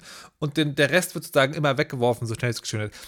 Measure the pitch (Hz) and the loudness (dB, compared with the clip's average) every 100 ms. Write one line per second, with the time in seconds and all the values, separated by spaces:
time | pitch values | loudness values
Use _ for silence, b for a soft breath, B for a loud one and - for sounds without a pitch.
0 | B B B - 151 151 151 139 143 165 | B B B -8 -4 0 0 2 4 4
1 | 175 170 - 147 135 156 147 131 151 135 | 0 -6 0 4 4 2 0 0 -2 0
2 | 120 117 117 110 120 113 - 110 107 B | 0 0 -2 -2 -2 -4 -4 -6 -6 B